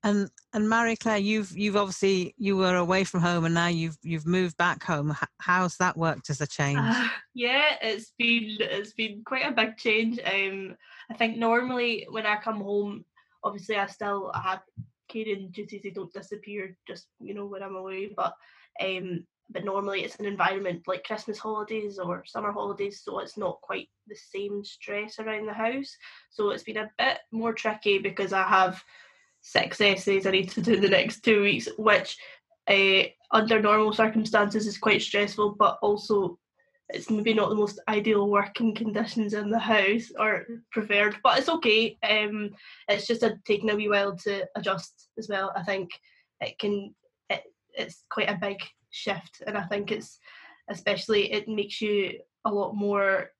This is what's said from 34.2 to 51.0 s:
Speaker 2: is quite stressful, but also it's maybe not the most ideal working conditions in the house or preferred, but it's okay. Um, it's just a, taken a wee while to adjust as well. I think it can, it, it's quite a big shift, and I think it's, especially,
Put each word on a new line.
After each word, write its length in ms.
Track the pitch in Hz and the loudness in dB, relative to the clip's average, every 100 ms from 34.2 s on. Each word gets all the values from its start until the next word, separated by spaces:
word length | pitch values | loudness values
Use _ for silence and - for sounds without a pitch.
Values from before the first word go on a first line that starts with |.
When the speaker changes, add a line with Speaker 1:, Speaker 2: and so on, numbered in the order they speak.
| 214 214 202 220 214 | 2 4 4 0 -4
Speaker 2:
is 100 | - | 0
quite 240 | 214 196 | 2 2
stressful, 540 | - 202 202 - 208 202 | 2 0 0 2 0 4
but 200 | 202 - | 4 4
also 560 | 208 208 - 208 180 175 _ _ _ _ _ | 0 0 2 0 0 -4 _ _ _ _ _
it's 200 | - - | -10 -2
maybe 240 | 214 220 | 0 2
not 140 | 220 202 | 2 2
the 80 | 214 | 2
most 240 | 208 - - | 0 -2 -2
ideal 420 | 208 208 214 202 | 0 4 2 4
working 420 | 202 202 - 226 | 2 0 0 -2
conditions 600 | 214 220 208 220 233 208 | 0 -4 -2 -2 -2 -2
in 160 | 208 208 | -2 -2
the 80 | 226 | -2
house 540 | 202 214 190 220 - - | 4 4 4 2 -2 -2
or 300 | 214 190 - 233 _ | 0 0 -4 -14 _
preferred, 460 | - 208 202 208 208 | -6 0 2 2 4
but 140 | - 254 | 4 4
it's 100 | 277 | 2
okay. 500 | 330 240 220 226 - 214 | 2 4 4 4 -2 0
Um, 420 | 214 214 214 208 202 - - - | 2 2 -4 -6 -10 -20 -16 -2
it's 180 | 202 - | -2 0
just 180 | 226 | 0
a, 120 | 220 - | 0 0
taken 240 | - 202 220 | -2 0 2
a 40 | |
wee 140 | 208 104 | 0 2
while 280 | 101 143 190 | 2 2 -2
to 280 | - 98 - - | -4 -4 -4 -4
adjust 520 | 196 190 - _ - - | -2 -4 -6 _ -18 -14
as 100 | 214 | -6
well. 240 | 196 190 190 | -4 -2 -4
I 80 | |
think 260 | 175 196 175 - _ _ _ _ | -4 -4 -4 -12 _ _ _ _
it 180 | - - | -10 -4
can, 340 | 208 202 202 - _ _ _ | -2 -2 -6 -18 _ _ _
it, 140 | 196 - _ _ | -8 -8 _ _
it's 340 | - - - _ | -10 -10 -12 _
quite 200 | - 208 | -4 -2
a 80 | 196 | -2
big 180 | 202 196 - _ _ | -4 -6 -12 _ _
shift, 520 | - - 190 - - | -10 -6 -6 -8 -14
and 140 | - 208 | -6 -6
I 60 | |
think 260 | 180 202 202 | -4 -6 -4
it's, 300 | 214 - - - - - - - | -6 -8 -20 -20 -20 -20 -20 -12
especially, 600 | 190 - 190 | -6 -2 -2